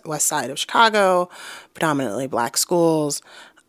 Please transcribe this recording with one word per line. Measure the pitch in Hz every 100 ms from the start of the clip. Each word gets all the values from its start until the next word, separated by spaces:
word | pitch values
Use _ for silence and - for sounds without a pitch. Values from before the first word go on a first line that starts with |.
| -
west | 151 -
side | 151 123
of | 147
Chicago, | - - 226 214 190 180 180 - - - -
predominantly | - 165 139 127 101 135
black | 113 117 -
schools, | - 180 165 160 147 143 - - - _